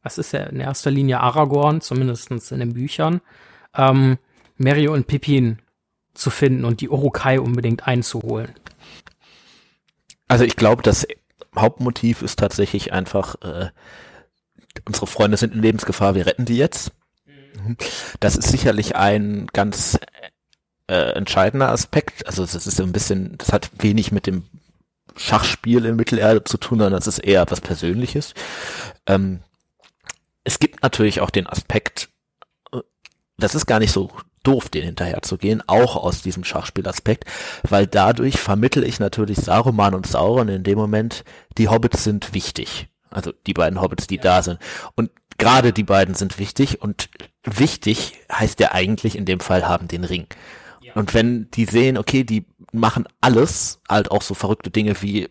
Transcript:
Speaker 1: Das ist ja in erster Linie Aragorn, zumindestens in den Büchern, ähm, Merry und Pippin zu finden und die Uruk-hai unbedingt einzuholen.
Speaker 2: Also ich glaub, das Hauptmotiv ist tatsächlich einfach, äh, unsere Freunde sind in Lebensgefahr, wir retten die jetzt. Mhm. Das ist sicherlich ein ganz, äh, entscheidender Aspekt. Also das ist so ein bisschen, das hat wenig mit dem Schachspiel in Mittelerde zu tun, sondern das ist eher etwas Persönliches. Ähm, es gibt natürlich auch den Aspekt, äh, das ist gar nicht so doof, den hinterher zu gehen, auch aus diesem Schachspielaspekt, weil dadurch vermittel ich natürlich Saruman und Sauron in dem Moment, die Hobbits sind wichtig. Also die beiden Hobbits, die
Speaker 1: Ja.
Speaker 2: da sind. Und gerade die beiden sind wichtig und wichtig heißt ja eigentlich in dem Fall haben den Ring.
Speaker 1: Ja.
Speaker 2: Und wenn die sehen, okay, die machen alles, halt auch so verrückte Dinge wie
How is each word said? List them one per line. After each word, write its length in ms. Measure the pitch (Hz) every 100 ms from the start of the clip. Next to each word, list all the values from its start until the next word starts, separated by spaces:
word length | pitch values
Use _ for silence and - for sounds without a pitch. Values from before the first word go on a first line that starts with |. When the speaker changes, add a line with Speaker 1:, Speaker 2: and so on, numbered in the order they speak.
Speaker 1:
Das 160 | - -
ist 140 | 160
ja 80 | 143
in 180 | - 135
erster 320 | 135 139 147
Linie 280 | 135 135 127
Aragorn, 600 | 123 135 143 143 147 160
zumindestens 720 | - 127 131 117 - 120 -
in 80 | 131
den 140 | 120
Büchern, 480 | 120 135 - 156 175 _ _ - _ _ -
ähm, 440 | 135 135 131 131 _ _ _ _
Merry 300 | 131 143 147
und 200 | 151 -
Pippin 560 | 143 - 135 120 110 _ _ _ _ _
zu 160 | - -
finden 340 | - 135 131
und 180 | 117 113
die 80 | -
Uruk-hai 500 | 139 139 - 135 131
unbedingt 480 | 123 123 120 117 -
einzuholen. 680 | 123 117 117 117 110 117 - - _ - - - _ _ _ _ _ _ _ _ _ _ - _
Speaker 2:
Also 160 | 120
ich 120 | 120 -
glaub, 260 | 110 123
das 240 | - - - - _ _ - -
Hauptmotiv 680 | 110 - 123 120 117 113
ist 160 | - -
tatsächlich 540 | 101 - 101 98 -
einfach, 420 | 92 92 101 - -
äh, 260 | 95 85 92 _ - - - - _ _ _ _ _ - -
unsere 200 | 104 101
Freunde 320 | - 104 104
sind 160 | 113
in 80 | 110
Lebensgefahr, 540 | 110 110 - - 101 95
wir 100 | 82
retten 200 | - 120
die 120 | 117
jetzt. 360 | 156 - - _ _ _ _
Mhm. 500 | 143 139 - 101 120 - - - -
Das 160 | 104 -
ist 140 | -
sicherlich 460 | - 135 104 107 -
ein 500 | 101 104 104 101 -
ganz, 460 | - 104 - - - - - - _ _ _ _ _ -
äh, 240 | 90 62
entscheidender 560 | - 98 - 95 135 131
Aspekt. 560 | 113 - 151 - - -
Also 160 | 95
das 140 | 90 175
ist 200 | - -
so 60 |
ein 100 | 92
bisschen, 460 | 90 - 98 95 -
das 160 | -
hat 160 | 104 - -
wenig 340 | 104 107 101
mit 140 | 101 -
dem 200 | 92 - - _ _ _ _ _ -
Schachspiel 680 | - 107 - - 113 120 113
in 100 | 113
Mittelerde 480 | 113 113 107 110
zu 140 | - -
tun, 220 | - 117
sondern 200 | 104 95
das 80 | 107
ist 120 | -
eher 240 | 101 95
etwas 180 | 95 -
Persönliches. 720 | - 87 85 101 123 147 - - - - - - - - -
Ähm, 360 | 98 95 90 - _ _ _ _ _ - - _ _
es 160 | - -
gibt 220 | 156 -
natürlich 400 | 127 - 107 -
auch 80 | 95
den 180 | 101 90
Aspekt, 640 | - - 107 - - - _ _ _ _ _ -
äh, 80 | 127 - _ - _ _ -
das 160 | 104 -
ist 120 | -
gar 120 | 110
nicht 120 | 107
so 200 | 95 95 - - _
doof, 260 | 131 131 -
den 140 | -
hinterher 400 | 82 82 87 85
zu 160 | - 92
gehen, 240 | 98 110 -
auch 300 | 101 123 -
aus 260 | 90 87
diesem 220 | 95 90
Schachspielaspekt, 840 | 90 - - - 90 - - 110 - - - - -
weil 200 | 101 98
dadurch 500 | 104 95 120 127 -
vermittel 460 | - 113 127 147
ich 160 | - -
natürlich 400 | 98 - 107 98
Saruman 560 | - 95 120 110 101 95
und 100 | 90
Sauron 440 | - 90 127 110
in 140 | 98
dem 140 | 92 101
Moment, 460 | 107 107 117 - - - _ -
die 100 | 107
Hobbits 360 | 113 117 -
sind 320 | 110 104 - 95
wichtig. 540 | - - - - - _ _
Also 220 | - 85 - -
die 60 |
beiden 280 | 90 82 92
Hobbits, 240 | 92 - -
die 120 | 95
Speaker 1:
Ja. 40 |
Speaker 2:
da 200 | 95 90
sind. 160 | 87 85 - - - -
Und 140 | 117 _ _ -
gerade 340 | 113 127 120
die 100 | 113
beiden 300 | 101 98 95
sind 240 | 92 95 -
wichtig 440 | 101 - 139 -
und 260 | 104 - - - - _
wichtig 760 | - 104 147 - - 110 - - _
heißt 280 | - 107 -
ja 140 | 107
eigentlich 420 | 92 92 107 110 98
in 100 | 95
dem 140 | 90
Fall 280 | - 92 -
haben 200 | 87 87
den 160 | 85
Ring. 240 | 87 90 - - - - - -
Speaker 1:
Ja. 120 | 120
Speaker 2:
Und 220 | 107 101 117
wenn 340 | 113 120 107
die 160 | - 107
sehen, 320 | 110 131 127
okay, 260 | - 135
die 220 | 120 110 - _ -
machen 360 | 113 113 - - _
alles, 600 | 127 117 147 - - - -
halt 220 | 104 98
auch 100 | 98
so 140 | - 98
verrückte 340 | 95 107 92
Dinge 320 | 107 104 101
wie 280 | 101 101 -